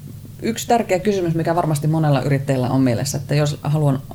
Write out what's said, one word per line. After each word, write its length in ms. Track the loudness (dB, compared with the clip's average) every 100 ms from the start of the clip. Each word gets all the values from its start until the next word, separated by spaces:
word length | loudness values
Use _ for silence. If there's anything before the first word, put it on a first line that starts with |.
| -16 -16 -16 -8
yksi 240 | -6 -4 2
tärkeä 300 | 2 2 0
kysymys, 360 | 0 0 0
mikä 200 | 0 0
varmasti 320 | 0 0 0 0
monella 360 | 2 2 2
yrittäjällä 460 | 2 0 0 0 2
on 120 | 2
mielessä, 380 | 2 2 -2 -4
että 160 | -2
jos 240 | 0 0 0
haluan 400 | 0 2 2 0 -4